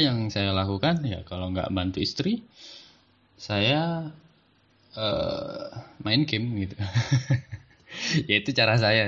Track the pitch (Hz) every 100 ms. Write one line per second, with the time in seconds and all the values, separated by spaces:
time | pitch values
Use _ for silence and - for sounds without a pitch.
0 | 147 117 110 101 98 95 98 98 151 170
1 | 139 87 - 90 92 92 - 95 92 92
2 | 98 - 190 240 - - - - - _
3 | _ _ _ - - 104 110 147 165 165
4 | 156 - _ _ _ _ _ _ _ 110
5 | 107 78 - - - - - - - -
6 | 104 117 151 107 120 107 95 - 95 120
7 | - 127 - 123 - - - _ - -
8 | - 156 - 104 117 123 110 113 107 110